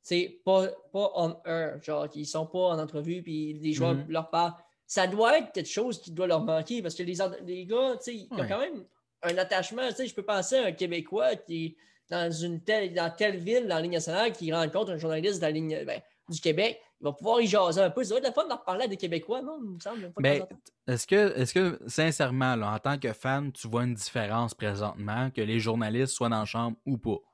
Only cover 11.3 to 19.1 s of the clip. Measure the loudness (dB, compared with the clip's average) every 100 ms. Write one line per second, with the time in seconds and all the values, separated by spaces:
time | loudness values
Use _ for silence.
11.3 | 0 -6 -6 -6 -8 _ _ _ -2 -2
12.3 | -2 -4 -4 2 2 2 -2 -2 0 0
13.3 | 0 0 0 2 0 0 -2 0 0 0
14.3 | 0 -2 0 0 0 -2 -2 -2 0 0
15.3 | 0 0 0 -2 -4 -4 -8 _ _ -10
16.3 | -2 2 2 2 -2 _ _ -6 -2 2
17.3 | 4 6 6 4 4 4 2 0 0 2
18.3 | 0 0 -2 -2 -2 -2 -2 -2